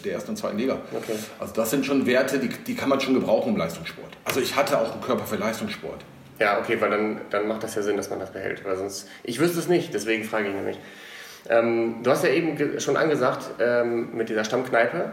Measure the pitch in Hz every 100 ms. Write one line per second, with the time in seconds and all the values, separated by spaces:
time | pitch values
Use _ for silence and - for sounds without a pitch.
0 | 101 87 - 107 101 101 131 - - 113
1 | - 110 110 - - - 113 143 131 139
2 | 123 123 135 139 120 - - 120 131 135
3 | - 127 95 117 127 95 - - - -
4 | - - - 135 120 131 143 147 113 113
5 | - 113 - 104 107 110 107 - 78 -
6 | - - - - 104 101 104 110 107 104
7 | 107 107 - 101 107 110 110 - 101 101
8 | 98 95 95 98 98 - 98 95 98 101
9 | - - - 123 170 165 156 175 - 107
10 | 107 110 107 110 101 98 98 101 - -
11 | - - - - - 117 117 117 117 113
12 | 123 147 175 139 165 147 147 - - 139
13 | 160 139 127 - - - 120 120 120 117
14 | 117 117 110 110 107 127 127 120 120 165
15 | 214